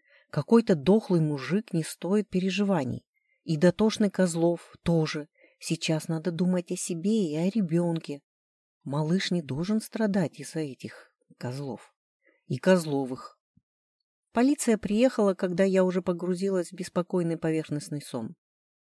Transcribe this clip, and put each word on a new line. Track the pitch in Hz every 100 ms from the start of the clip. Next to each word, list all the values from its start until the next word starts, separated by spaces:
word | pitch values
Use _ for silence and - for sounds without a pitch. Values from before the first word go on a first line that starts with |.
| _ _ _
Какой-то | 151 - 233 226 160
дохлый | 135 220 214 175
мужик | 156 143 127 196 -
не | 165
стоит | 156 - 170 208 196
переживаний. | 185 190 185 202 175 123 117 - _ _ _
И | - 156
дотошный | 180 - 214 - 202
Козлов | - 185 165 170 170 - -
тоже. | - 165 156 151 147 _ _ _
Сейчас | - 160 - 156 -
надо | 160 175
думать | 165 180 180 -
о | 180
себе | - 170 190 220 165
и | 151
о | 180
ребенке. | 226 170 165 175 165 - 143 _ _ _ _ _ _ 131
Малыш | 143 156 185 -
не | 175
должен | 139 135 180 214
страдать | - 220 220 196 147 -
из-за | 135 160
этих | 147 123 - - - _ _ -
Козлов. | 123 131 139 107 - _ _ _ _ _ -
И | 135
Козловых». | 185 185 156 139 131 127 - _ _ _ _ _ _ _ _ _ _
Полиция | 233 262 294 - 214
приехала, | 190 208 254 - 202
когда | 180 185 175 196
я | 190
уже | 185 180
погрузилась | 185 175 180 180 196 185 170
в | 170
беспокойный | 175 180 175 185 170 165
поверхностный | 165 160 151 147 - 147
сон. | - 127 113 - _ _ _ _